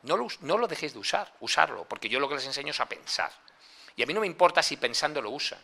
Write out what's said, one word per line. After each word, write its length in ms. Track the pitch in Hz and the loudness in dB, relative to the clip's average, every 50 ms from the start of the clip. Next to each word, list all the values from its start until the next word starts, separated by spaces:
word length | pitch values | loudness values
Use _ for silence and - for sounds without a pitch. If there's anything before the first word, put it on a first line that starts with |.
| - | 0
No 120 | 127 165 | 0 -2
lo 100 | 220 247 | 0 0
us-, 160 | 214 - - | -6 -8 -10
no 180 | 175 143 180 220 | -2 -2 0 0
lo 80 | 240 | 0
dejéis 260 | 214 151 - 160 147 - | -2 -4 -6 -6 -8 -8
de 60 | 117 | -6
usar, 340 | 98 - - 202 202 - - - | -4 -2 -2 -2 -4 -4 -12 -12
usarlo, 440 | 113 - - - 156 156 123 95 87 | -6 -2 4 4 4 4 2 -10 -8
porque 220 | - 101 - - | -10 -10 -8 -4
yo 120 | 107 117 131 | -2 0 6
lo 100 | 143 135 | 6 6
que 60 | 147 | 6
les 100 | 139 131 | 4 0
enseño 240 | 135 135 143 143 151 | -6 -8 -6 -6 -6
es 100 | 143 - | -2 -2
a 60 | 123 | -2
pensar. 460 | - - - - - - - 85 - - - _ - _ _ - - - - - - - | -4 -4 -12 -6 -6 -2 -2 -2 -4 -6 -14 _ -20 _ _ -20 -20 -20 -20 -20 -16 -4
Y 80 | - 120 | -4 -2
a 20 | |
mí 80 | 127 165 | 0 0
no 80 | 214 | -2
me 60 | 220 | -2
importa 340 | 185 160 - 180 170 - 170 | -2 2 4 4 6 6 4
si 160 | - - 147 | 2 2 -2
pensando 440 | - - 120 120 - 151 147 151 147 | -2 -2 -2 0 0 -2 -2 -2 -4
lo 100 | 113 104 | -6 -4
usan. 280 | 127 147 - - - - | -6 -6 -6 -6 -8 -10